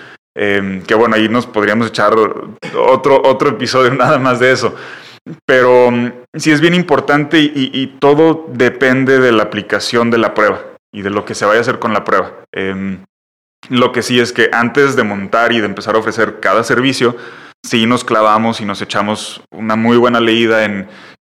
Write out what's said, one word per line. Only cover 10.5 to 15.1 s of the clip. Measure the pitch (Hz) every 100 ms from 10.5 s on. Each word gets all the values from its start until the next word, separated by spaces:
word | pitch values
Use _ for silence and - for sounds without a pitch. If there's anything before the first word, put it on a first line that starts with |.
| 95 - - _
y | 104
de | 101
lo | 104
que | -
se | 110 104
vaya | 110
a |
hacer | 117 113
con | 117
la | 104
prueba. | - 101 92 - -
Em, | 98 95 95 98 92 - _ _ _ _ _ -
lo | 123 123
que | 123
sí | - 123
es | 117
que | - 117
antes | 117 117 131 143 127
de |
montar | 107